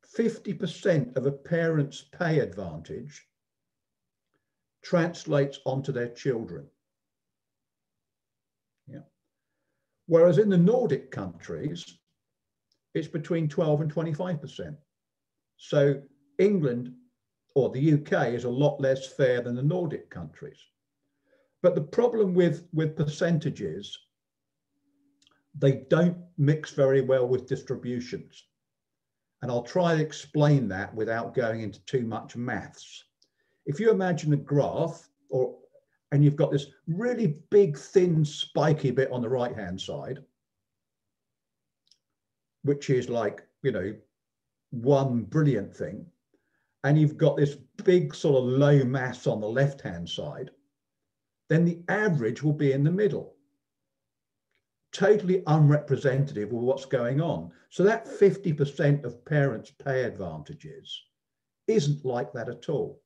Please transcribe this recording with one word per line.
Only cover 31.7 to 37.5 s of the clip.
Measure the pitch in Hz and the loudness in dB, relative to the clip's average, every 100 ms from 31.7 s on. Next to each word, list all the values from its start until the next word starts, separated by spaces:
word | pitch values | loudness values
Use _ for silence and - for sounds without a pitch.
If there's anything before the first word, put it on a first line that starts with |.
| 95 - | -12 -6
too | 131 113 | -4 -4
much | 110 - - | -6 -10 -10
maths. | 120 107 - - - - _ _ _ _ _ _ - | -6 -6 -10 -18 -20 -20 _ _ _ _ _ _ -10
If | 147 | 0
you | 226 | 2
imagine | 190 185 165 156 | 2 2 0 0
a | 147 | 0
graph, | - 143 131 110 165 - _ _ _ | 2 0 0 -2 -4 -6 _ _ _
or, | 139 123 - _ _ _ _ _ | -2 -2 -4 _ _ _ _ _
and | 143 | 4
you've | 147 143 | 4 4
got | 147 | 0
this | 143 - _ - | 0 -6 _ -8
really | 170 240 247 208 143 | -4 -4 -2 -2 -2
big, | _ | _